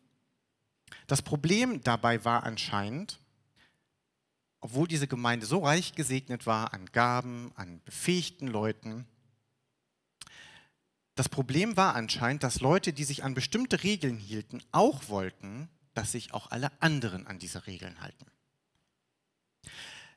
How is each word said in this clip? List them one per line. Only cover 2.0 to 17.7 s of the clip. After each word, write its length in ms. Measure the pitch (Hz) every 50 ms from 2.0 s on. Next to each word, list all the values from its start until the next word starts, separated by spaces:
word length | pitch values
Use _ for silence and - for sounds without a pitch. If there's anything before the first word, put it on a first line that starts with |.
| - 117 117 113 -
war 200 | 117 117 120 -
anscheinend, 760 | 117 113 107 - - - 101 101 104 120 156 208 - - - _ _ _ _ _ _ _ _ _ _ _ _ _ _ _ _ _ _ _ _ _ _ _ _ _ _ _ _
obwohl 260 | - 113 113 135 165 175
diese 200 | 165 151 143 139
Gemeinde 380 | 135 120 120 120 120 117 107
so 140 | 107 143 196
reich 340 | 170 143 151 175 180 - -
gesegnet 540 | - 147 123 131 131 131 - 123 117 - 117
war 260 | 110 110 113 113 -
an 140 | 98 92 87
Gaben, 640 | - 120 120 123 123 123 123 123 120 120 120 120 -
an 260 | - 98 87 87 82 -
befähigten 640 | - - - - - 180 180 165 - - - 139 131
Leuten, 580 | 113 104 107 110 107 - - 113 110 117 127 - _ _ _ _ _ _ _ _ _ _ _ _ _ _ _ _ _ _ _ _ _ - - - - - - - - - - _ _ _ _ _ _ _ _ _ -
das 160 | - 131 -
Problem 480 | - - 131 123 131 156 196 233 214 185
war 160 | 190 185 107
anscheinend, 480 | 117 110 110 - - 120 117 139 151
dass 200 | - 123 - -
Leute, 300 | 127 135 165 196 - 185
die 120 | 151 135 147
sich 200 | 135 143 - -
an 120 | 135 131
bestimmte 480 | 131 127 - - 220 262 - 202 170 -
Regeln 340 | 196 214 185 151 135 120 110
hielten, 460 | 101 101 110 107 104 - - 123 - _
auch 360 | - 156 202 262 294 135 - -
wollten, 600 | 104 98 95 92 - - - 98 104 127 156 170 _ _ _ _ -
dass 200 | 113 107 - -
sich 200 | 120 - - -
auch 160 | 110 - -
alle 220 | 120 120 131 143 - -
anderen 460 | - 160 156 139 120 107 90 92 98 -
an 100 | 98 85
diese 300 | 90 85 - 87 -
Regeln 340 | -